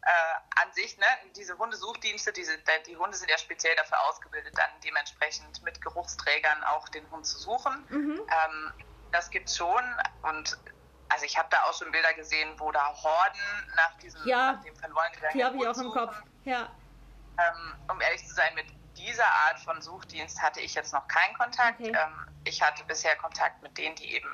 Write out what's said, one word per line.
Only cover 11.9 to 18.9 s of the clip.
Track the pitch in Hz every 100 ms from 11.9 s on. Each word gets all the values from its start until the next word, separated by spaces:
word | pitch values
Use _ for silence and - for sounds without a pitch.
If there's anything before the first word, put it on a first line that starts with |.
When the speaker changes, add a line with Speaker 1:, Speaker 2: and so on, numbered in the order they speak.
Speaker 1:
Bilder | 160 160
gesehen, | 160 156 156 156 156
wo | 156
da | 151 143 147
Horden | 156 160 190 - 202 208 - -
nach | 160 -
diesem, | 180 - 240
Speaker 2:
Ja, | 247 262
Speaker 1:
nach | 262
dem | - -
verloren | 156 156 165
gegangenen | - 156 269
Speaker 2:
die |
hab | 254
ich | 262
Speaker 1:
Hund | 233
Speaker 2:
auch | 240
im |
Speaker 1:
suchen. | 247 247 233
Speaker 2:
Kopf. | - - -
Ja. | - 254 226 - - - - - - -
Speaker 1:
Ähm, | 170 165 165 151 -
um | 185
ehrlich | 131 175 -
zu |
sein, | - 160 160
mit | 156 - -